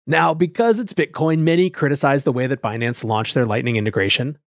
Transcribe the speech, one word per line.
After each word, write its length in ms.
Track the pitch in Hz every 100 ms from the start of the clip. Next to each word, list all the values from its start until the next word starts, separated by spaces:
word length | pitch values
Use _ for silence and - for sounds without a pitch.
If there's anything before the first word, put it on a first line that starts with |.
| -
Now, 280 | 160 165
because 440 | 160 175 - 233 220
it's 140 | 220
Bitcoin, 480 | - 151 - 156 160
many 300 | 160 170 185
criticize 520 | - 143 143 143 143
the 100 | 143
way 140 | 123 127
that 160 | 131
Binance 400 | 110 113 117 123
launched 320 | 110 107 110
their 120 | 135 117
Lightning 280 | 107 120
integration. 640 | 113 107 104 98 104 127 151 _